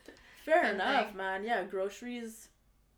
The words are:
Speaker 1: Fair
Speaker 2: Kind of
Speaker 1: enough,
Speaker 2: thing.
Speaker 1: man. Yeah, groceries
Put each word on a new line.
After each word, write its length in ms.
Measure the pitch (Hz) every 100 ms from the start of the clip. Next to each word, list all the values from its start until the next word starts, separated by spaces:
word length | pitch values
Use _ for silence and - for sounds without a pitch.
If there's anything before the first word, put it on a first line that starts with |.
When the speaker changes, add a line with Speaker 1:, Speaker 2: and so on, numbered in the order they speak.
| - - - - -
Speaker 1:
Fair 160 | 339
Speaker 2:
Kind 60 | 247
of 80 | 190
Speaker 1:
enough, 320 | 214 269 214
Speaker 2:
thing. 80 | 190
Speaker 1:
man. 260 | 190 190
Yeah, 200 | 220 214
groceries 880 | 196 196 196 - 247 240 226 220 - _ _ _ _